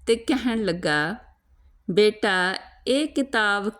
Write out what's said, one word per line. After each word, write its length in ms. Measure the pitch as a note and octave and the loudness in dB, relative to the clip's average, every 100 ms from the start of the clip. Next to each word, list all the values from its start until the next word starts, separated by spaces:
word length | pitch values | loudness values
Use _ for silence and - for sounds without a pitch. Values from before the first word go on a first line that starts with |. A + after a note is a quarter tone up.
| - | -2
ਤੇ 100 | A#3 | -2
ਕਹਿਣ 480 | - C4 A#3+ A3+ | 0 -2 0 -2
ਲੱਗਾ, 500 | G3 F3 F3+ D3+ D#3 A3+ - _ _ _ _ _ - | -2 -2 -2 0 -2 -6 -14 _ _ _ _ _ -2
"ਬੇਟਾ, 640 | F#3 G#3+ G#3 G#3+ F#3 F3+ - - - - | 4 4 2 0 2 0 -2 -10 -10 -2
ਇਹ 220 | C4+ D4+ | 0 0
ਕਿਤਾਬ 600 | D4 C#4 A3+ G#3 G3+ G3+ - | -2 -2 0 0 0 -2 -6